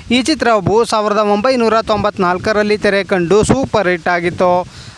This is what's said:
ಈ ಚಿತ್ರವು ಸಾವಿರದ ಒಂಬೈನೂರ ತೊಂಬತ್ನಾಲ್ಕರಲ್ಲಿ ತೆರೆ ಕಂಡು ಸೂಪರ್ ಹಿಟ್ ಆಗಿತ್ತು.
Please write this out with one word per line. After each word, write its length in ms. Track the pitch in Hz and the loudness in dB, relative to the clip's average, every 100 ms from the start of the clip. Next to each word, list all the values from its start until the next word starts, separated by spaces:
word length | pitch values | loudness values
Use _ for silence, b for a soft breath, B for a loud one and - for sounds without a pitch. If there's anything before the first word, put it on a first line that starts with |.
| B | B
ಈ 120 | 240 | -2
ಚಿತ್ರವು 640 | 247 311 247 220 175 214 | 0 0 2 2 2 0
ಸಾವಿರದ 340 | 233 220 208 208 | 2 0 0 0
ಒಂಬೈನೂರ 640 | 208 208 233 262 226 220 | 2 2 2 2 2 2
ತೊಂಬತ್ನಾಲ್ಕರಲ್ಲಿ 960 | 220 214 202 202 180 180 214 208 214 208 | 0 -2 -2 0 -2 0 -2 0 0 0
ತೆರೆ 260 | 208 196 | 0 0
ಕಂಡು 380 | 185 196 170 202 | 0 -2 2 2
ಸೂಪರ್ 460 | - 254 269 220 180 | 2 0 0 -2 0
ಹಿಟ್ 200 | 180 160 | -2 -2
ಆಗಿತ್ತು. 580 | 175 175 165 180 180 175 B B | -2 -2 0 0 0 -2 B B